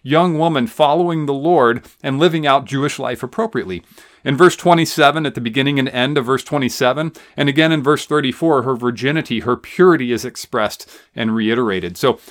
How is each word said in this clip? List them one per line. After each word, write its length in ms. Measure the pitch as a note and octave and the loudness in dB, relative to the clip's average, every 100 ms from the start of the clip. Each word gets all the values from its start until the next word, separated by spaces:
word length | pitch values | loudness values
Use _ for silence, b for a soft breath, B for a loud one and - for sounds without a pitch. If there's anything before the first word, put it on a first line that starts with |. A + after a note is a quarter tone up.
young 380 | B2+ D3+ F3 D#3 | -2 0 2 0
woman 280 | E3 D3 A#2 | 0 0 -2
following 580 | - D3 D#3+ F3 E3 C#3+ | 2 2 2 0 -2 -2
the 80 | |
Lord 520 | C3+ D#3 E3+ A#2+ A#2 b _ | -2 2 4 4 0 b _
and 160 | C3+ C3+ | -4 0
living 300 | E3+ D#3+ D3 | 2 2 2
out 160 | C3+ | 0
Jewish 340 | A#2+ C#3 C#3+ - | 0 -4 -4 -4
life 240 | B2 B2 | -6 -6
appropriately. 600 | B2 - A3+ B2+ F#2+ F2 b b b b | -8 -6 -4 -4 -6 -10 b b b b
In 140 | - C#3 | -2 6
verse 180 | F3 - | 6 6
twenty-seven, 680 | F3 E3+ D#3 - D3 D#3 D3 | 2 2 2 2 2 2 -4
at 100 | B2 | -6
the 60 | |
beginning 380 | A#2 B2 C3+ C#3 | -4 -2 0 0
and 100 | B2+ | -2
end 280 | B2+ C3 D3 | -2 -2 -2
of 100 | A#2+ | -2
verse 180 | C3 - | -4 -2
twenty-seven, 640 | D3 B2 - B2 C3+ D#3+ B B - | -4 -2 0 0 0 -4 B B -4
and 140 | C#3+ | 0
again 240 | C#3 D#3+ | 2 2
in 100 | D#3 | 2
verse 220 | C3+ D3+ - | 0 -2 -2
thirty-four, 580 | D3+ C3+ A#2+ E3 C#3 | -2 -2 -2 0 2
her 100 | B2 | 0
virginity, 680 | B2 A#2+ A#2 C3 D#3 - A2+ | -2 -4 -2 -2 -2 -4 -4
her 160 | A#2+ B2 | -2 -4
purity 560 | - - F3+ D#3+ B2 | -4 2 4 4 0
is 100 | A2+ | -4
expressed 640 | B2 - - B2 G#2 - - B B | -6 -12 -6 -4 -4 -6 -18 B B
and 220 | - A2 A2 | -6 -2 0
reiterated. 600 | G#2+ A#2 A#2 F#2+ F2 F2+ | 0 0 0 -2 -6 -2
So 240 | C3+ A2 B | -2 -2 B